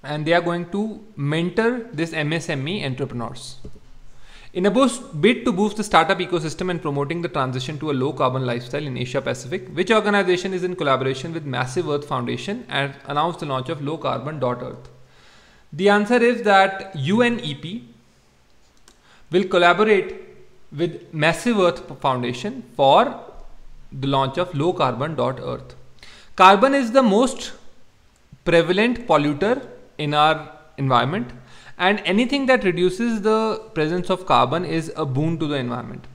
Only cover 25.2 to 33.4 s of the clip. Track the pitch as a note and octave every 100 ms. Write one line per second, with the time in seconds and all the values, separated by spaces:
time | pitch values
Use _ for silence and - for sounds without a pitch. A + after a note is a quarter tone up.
25.2 | B2 B2+ B2+ B2 - - - - - -
26.2 | - - F#3 G3 C4 C#4 A#3+ B3+ B3 G3
27.2 | B3+ - - - - - - _ _ _
28.2 | _ - - E3 E3 F#3 A3+ A#3+ - D#3
29.2 | C#3+ C#3 G3 C4 - - - _ D3+ D3
30.2 | D3+ D#3 D3+ - - - C3+ B2 B2 F#3
31.2 | A#3+ - - - - - F3+ G3+ - F#3+
32.2 | B3 C#4+ C4 B3+ G3+ E3 F3+ F#3 A#3 A3
33.2 | G3+ A3